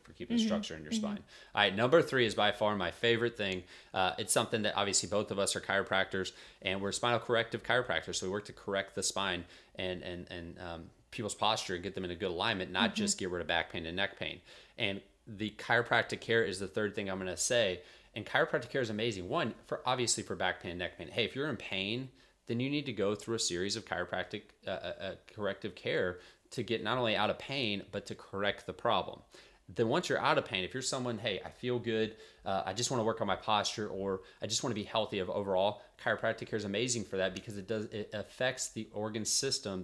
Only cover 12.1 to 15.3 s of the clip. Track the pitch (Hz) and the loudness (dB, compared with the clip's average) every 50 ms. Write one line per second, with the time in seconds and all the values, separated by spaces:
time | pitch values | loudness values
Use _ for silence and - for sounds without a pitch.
12.1 | 87 85 104 90 85 85 101 117 107 92 92 85 90 92 104 - - 107 101 101 | -4 -2 -2 -2 0 0 0 2 2 0 -2 -2 2 2 2 2 2 2 0 0
13.1 | - - 98 90 87 87 82 85 85 82 82 - - 90 82 82 87 95 98 - | 0 0 -2 -2 -2 -2 0 2 2 2 2 0 -4 -6 -6 -4 0 0 -2 -2
14.1 | - - 87 76 73 - - - - - - - _ - 113 98 98 98 - - | -2 -6 -8 -8 -8 -10 -14 -20 -20 -20 -20 -16 _ -2 -2 -2 -2 -4 -8 -14
15.1 | _ _ _ 120 | _ _ _ -16